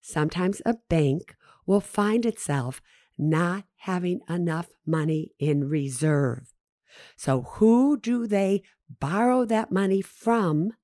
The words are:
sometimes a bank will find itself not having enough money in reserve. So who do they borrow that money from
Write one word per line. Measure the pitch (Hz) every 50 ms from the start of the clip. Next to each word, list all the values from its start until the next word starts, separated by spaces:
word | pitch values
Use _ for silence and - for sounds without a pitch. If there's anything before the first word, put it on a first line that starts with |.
sometimes | _ - - 156 151 160 - 175 180 185 196 - - 226
a | 233 226 _ _
bank | 170 165 151 139 135 165 - - - _ _ _ - _ _
will | - 196 202
find | 196 - - - 202 208 214 233 226 233
itself | 214 - - - 147 139 123 123 127 - _ _ _ _ _ _ _ -
not | 139 151 156 156 175 175 180 202 202 _ _ _
having | - - 185 180 175 180 180 - - -
enough | 165 175 175 170 160 160 170 - _ _ _
money | 156 160 160 151 156 156 156 - - _ _
in | 143 151 147 143 143 135
reserve. | 151 156 139 135 131 123 156 156 151 143 143 127 117 - - _ _ _ _ _ _ _ _ _ - - - - _ _
So | - - 131 131
who | 123 - - - 214 220 226 240 262 285 294 240
do | - 226 240 240 233 220
they | 208 196 196 190 196 196 - _ _ _ _ _
borrow | - _ - 139 165 202 233 247 254 254 247
that | 214 226 220 220 -
money | - 190 196 190 190 196
from | 196 - - - - 220 233 233 202 170 156 151 165 208 226 _